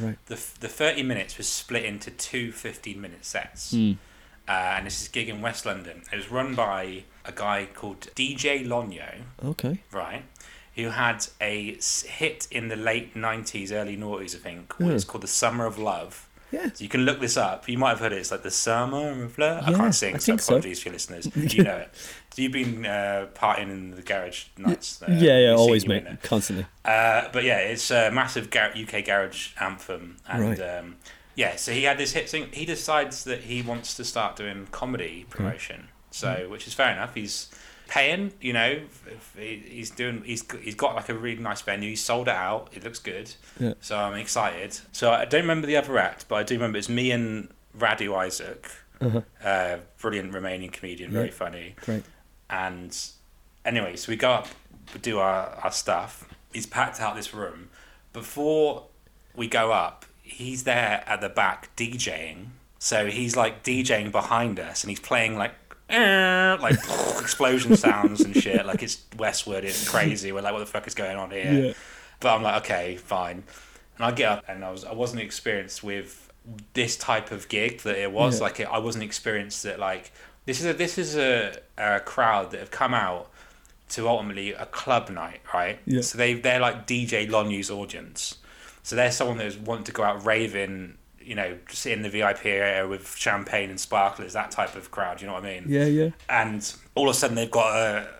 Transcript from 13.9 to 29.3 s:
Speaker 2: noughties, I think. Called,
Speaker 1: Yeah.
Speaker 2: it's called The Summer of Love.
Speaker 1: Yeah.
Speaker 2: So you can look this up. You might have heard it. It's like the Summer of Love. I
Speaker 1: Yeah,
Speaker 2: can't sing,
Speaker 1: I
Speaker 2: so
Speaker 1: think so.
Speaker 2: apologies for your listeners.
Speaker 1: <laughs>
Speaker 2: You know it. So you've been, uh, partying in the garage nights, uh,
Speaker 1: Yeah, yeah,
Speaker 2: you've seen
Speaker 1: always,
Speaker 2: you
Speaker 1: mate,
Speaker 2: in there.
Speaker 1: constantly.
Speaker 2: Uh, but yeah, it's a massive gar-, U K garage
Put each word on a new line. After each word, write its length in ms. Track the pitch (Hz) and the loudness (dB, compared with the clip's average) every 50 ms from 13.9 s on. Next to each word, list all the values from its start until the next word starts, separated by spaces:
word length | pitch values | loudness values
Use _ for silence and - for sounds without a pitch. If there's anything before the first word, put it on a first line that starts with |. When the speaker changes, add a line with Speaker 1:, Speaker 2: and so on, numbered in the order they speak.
| 101 | -6
Speaker 2:
noughties, 380 | 101 107 104 104 95 98 90 90 | -6 -6 -6 -6 -6 -8 -8 -10
I 40 | 87 | -10
think. 280 | - 92 85 87 90 - | -12 -12 -12 -12 -14 -12
Called, 220 | - - 175 175 | -4 0 2 2
Speaker 1:
Yeah. 60 | 156 | 4
Speaker 2:
it's 80 | 110 98 | 2 0
called 180 | - - 110 107 | -2 -6 -8 -6
The 60 | 101 | -2
Summer 360 | - - - 117 117 120 117 | 0 2 2 2 2 2 0
of 140 | 113 104 104 | -2 -2 -2
Love. 500 | 107 107 92 85 82 85 - - - - _ - - - - | -2 -2 -2 -2 -4 -8 -14 -18 -20 -20 _ -20 -12 -10 -6
Speaker 1:
Yeah. 160 | 302 359 277 - | -4 -4 -4 -6
Speaker 2:
So 100 | - 104 | -6 -6
you 40 | 101 | -2
can 140 | - 131 127 | 0 2 4
look 160 | 135 143 135 | 2 2 2
this 160 | 131 117 - | 0 0 0
up. 320 | 135 113 95 95 - - - | 0 0 0 -2 -4 -6 -4
You 100 | 120 123 | -2 2
might 120 | 135 127 | 2 4
have 100 | 117 98 | 2 2
heard 120 | 113 110 104 | 0 -2 -2
it. 60 | 98 | -2
It's 120 | 90 - | -4 -4
like 120 | 101 95 - | -6 -4 -4
the 80 | 90 | -4
Summer 720 | - - - 117 113 117 123 127 135 143 147 151 139 131 120 | -2 0 2 2 2 2 2 0 -2 -2 -4 -4 -4 -6 -6
of 120 | 117 - - | -8 -2 0
Love. 260 | 151 151 165 165 - | 2 2 2 2 2
I 40 | 151 | 4
Speaker 1:
Yeah, 60 | 170 | 4
Speaker 2:
can't 180 | 190 220 233 165 | 6 6 6 4
sing, 200 | - - 98 92 | 4 2 0 0
Speaker 1:
I 40 | - | 2
Speaker 2:
so 60 | - - 127 | 2 4 4
Speaker 1:
think 80 | 110 | 4
so. 120 | - - 120 | 4 6 4
Speaker 2:
apologies 260 | 135 - 95 90 - | 4 4 2 -4 -6
for 80 | - 90 | -6 -8
your 60 | 87 | -6
listeners. 340 | 85 - - 92 85 - - - | -6 -8 -8 -8 -8 -8 -6 -2
Speaker 1:
<laughs> 220 | 147 151 156 - | -2 0 4 6
Speaker 2:
You 80 | - 190 | 8 8
know 120 | - 92 | 6 6
it. 140 | 73 - - - - - - - - - _ | 0 -6 -10 -14 -16 -16 -16 -16 -18 -18 _
So 120 | - - 131 | -4 -2 -2
you've 100 | 131 127 | 0 0
been, 320 | 131 131 120 117 113 113 | 0 0 0 -2 -2 -2
uh, 400 | 104 101 104 101 101 101 98 98 95 - | -2 0 0 0 0 0 -2 -2 -4 -2
partying 360 | - - 107 101 - 104 98 | 0 2 2 2 2 0 -4
in 200 | 98 95 92 92 90 | -8 -8 -10 -10 -12
the 100 | 90 87 | -10 -4
garage 440 | - 101 98 90 90 87 - - - - - | -2 -2 -2 -2 -4 -8 -12 -14 -14 -14 -2
nights, 440 | 95 - 339 - - - - - - | 0 0 0 0 -2 -8 -12 -6 0
uh, 40 | - | 2
Speaker 1:
Yeah, 60 | 175 | 4
yeah, 240 | 165 170 156 131 127 123 120 | 8 8 10 10 10 10 10
Speaker 2:
you've 80 | 117 117 | 10 10
seen 0 | |
Speaker 1:
always, 240 | 117 120 117 110 98 | 10 10 8 6 4
Speaker 2:
you 40 | 98 | 4
Speaker 1:
mate, 80 | 101 101 | 2 0
Speaker 2:
in 60 | - | 0
there. 140 | - - - - | -4 -10 -10 -4
Speaker 1:
constantly. 440 | - 120 107 101 - 101 92 90 - - - - | 0 0 0 2 0 -2 -4 -4 -6 -10 -6 0
Speaker 2:
Uh, 440 | - 110 113 113 113 110 117 117 - - | 2 4 4 6 4 4 2 0 0 -2
but 120 | 127 123 | 0 2
yeah, 140 | 127 117 101 | 4 4 4
it's 320 | 95 104 120 117 - - | 2 0 -2 -2 -2 2
a 200 | 127 120 113 110 | 4 6 6 6
massive 400 | 110 131 127 120 - 127 113 104 | 4 2 2 2 0 -4 -4 0
gar-, 220 | - 120 110 104 - | 2 2 2 2 0
U 120 | 110 110 | -4 -8
K 160 | 110 - 104 98 | -4 -4 -4 0
garage 480 | - 101 101 98 95 | 2 2 2 2 2